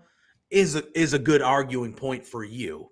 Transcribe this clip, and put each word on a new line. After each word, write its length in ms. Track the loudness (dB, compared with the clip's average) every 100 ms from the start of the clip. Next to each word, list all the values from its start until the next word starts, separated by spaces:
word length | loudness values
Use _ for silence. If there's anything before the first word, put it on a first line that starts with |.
| _ _ _ _ 0
is 260 | 2 2 0
a, 80 | -4 0
is 180 | 2
a 40 | 2
good 220 | 4 4
arguing 540 | 4 2 0 -4 -6
point 320 | -6 -6 -6 -10
for 180 | -12
you 460 | -12 -10 -10 -10 -14